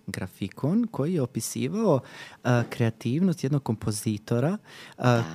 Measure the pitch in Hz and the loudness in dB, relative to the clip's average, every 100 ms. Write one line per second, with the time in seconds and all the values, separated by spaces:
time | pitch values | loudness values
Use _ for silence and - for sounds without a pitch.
0 | - - 92 - 98 - 139 220 226 - | -10 -8 -8 -6 -8 -2 0 2 0 -2
1 | 151 175 120 113 - 120 123 202 214 131 | 0 0 -2 -4 -4 -4 -2 0 4 4
2 | - - - - 123 120 117 - 113 - | 2 -12 -18 -4 2 2 2 0 0 0
3 | 113 147 190 160 135 143 - 107 113 104 | -2 2 2 0 0 0 0 -2 -2 -2
4 | 117 104 - 120 147 214 - - - - | -2 -4 0 0 2 -2 -8 -20 -18 0
5 | 123 120 120 | 4 4 2